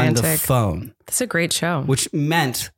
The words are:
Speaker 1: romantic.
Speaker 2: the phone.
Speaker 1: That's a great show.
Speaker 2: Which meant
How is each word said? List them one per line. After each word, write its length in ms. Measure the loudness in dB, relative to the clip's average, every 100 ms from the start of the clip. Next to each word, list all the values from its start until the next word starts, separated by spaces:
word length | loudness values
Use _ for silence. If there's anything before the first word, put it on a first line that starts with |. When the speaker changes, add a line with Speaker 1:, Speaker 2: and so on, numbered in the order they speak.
| 4
Speaker 1:
romantic. 160 | 2
Speaker 2:
the 140 | 2 0
phone. 560 | 2 2 2 -2 -8 -16 -8
Speaker 1:
That's 160 | -4
a 60 | -2
great 260 | -2 -2
show. 300 | -2 -2 -2
Speaker 2:
Which 280 | 0 0 0
meant 600 | -2 0 2 0 -2 -8